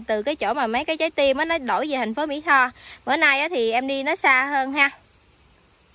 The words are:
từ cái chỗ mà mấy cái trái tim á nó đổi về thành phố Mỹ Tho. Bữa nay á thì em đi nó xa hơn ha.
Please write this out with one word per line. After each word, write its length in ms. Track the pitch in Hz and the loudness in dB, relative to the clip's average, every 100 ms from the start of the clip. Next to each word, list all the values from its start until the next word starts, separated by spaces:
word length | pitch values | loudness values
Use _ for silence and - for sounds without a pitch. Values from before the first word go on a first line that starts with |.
| 226 | 0
từ 160 | 214 | -2
cái 120 | 240 | -2
chỗ 180 | 311 208 | -2 -2
mà 140 | 269 226 | -2 -2
mấy 180 | 240 | -2
cái 120 | 311 311 | -4 -2
trái 140 | 320 | -2
tim 260 | 302 277 269 | 0 2 2
á 80 | |
nó 120 | 330 330 | 0 -2
đổi 300 | 240 196 302 | -2 -2 -2
về 100 | 262 | -2
thành 180 | 220 | -2
phố 100 | 226 | -4
Mỹ 160 | 311 294 | -4 -4
Tho. 260 | 320 277 247 - - - | 4 4 4 -2 -20 -10
Bữa 100 | - | -2
nay 260 | 294 294 277 | 2 2 2
á 80 | 320 | 0
thì 220 | 294 226 | -2 0
em 160 | 233 269 | 0 -2
đi 160 | 269 | -2
nó 120 | 277 | -2
xa 300 | 370 302 254 | 0 2 2
hơn 280 | 277 277 269 | 2 -2 -2
ha. 160 | 285 277 - _ _ _ _ _ _ _ _ _ | 0 0 -2 _ _ _ _ _ _ _ _ _